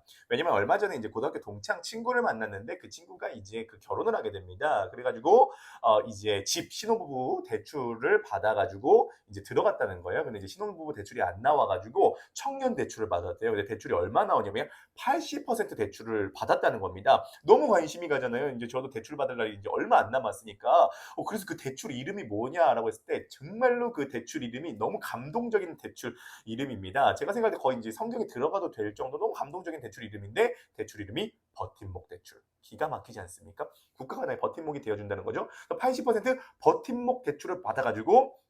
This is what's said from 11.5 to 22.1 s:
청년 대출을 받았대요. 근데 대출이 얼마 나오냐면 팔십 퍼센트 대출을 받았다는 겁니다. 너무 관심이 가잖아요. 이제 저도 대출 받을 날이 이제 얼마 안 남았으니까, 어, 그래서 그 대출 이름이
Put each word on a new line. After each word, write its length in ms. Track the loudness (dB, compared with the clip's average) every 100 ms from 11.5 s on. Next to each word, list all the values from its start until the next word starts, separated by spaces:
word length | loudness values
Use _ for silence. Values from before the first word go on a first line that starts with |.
| 4 4 0 -2 4 4 4 -6
청년 400 | -10 -8 -2 0
대출을 340 | 0 -2 -4 -2
받았대요. 440 | -2 -2 -4 -2
근데 120 | 0
대출이 300 | -2 -6 -2
얼마 320 | 0 2 2 4
나오냐면 420 | 2 0 -2 -6 -10 -20 -6
팔십 480 | -2 0 -2 -6 -2
퍼센트 300 | -2 -2 -2
대출을 580 | -4 -4 -4 -2 -2
받았다는 460 | -2 0 2 2 0
겁니다. 440 | -4 0 4 4 4 -2
너무 260 | 8 8 8
관심이 380 | 4 2 -4 -2
가잖아요. 440 | -2 0 -2 -2
이제 180 | -4 -6
저도 220 | -6 -6
대출 260 | -8 -10 -4
받을 220 | -4 -2
날이 160 | -4
이제 160 | -4 -6
얼마 260 | -4 4 4
안 140 | 4
남았으니까, 800 | 0 -2 -6 -10 -4 4 6 6 2 -12 -10
어, 80 |
그래서 220 | -6 -6 -6
그 80 | -8
대출 340 | -8 -8 -8
이름이 320 | -8 -8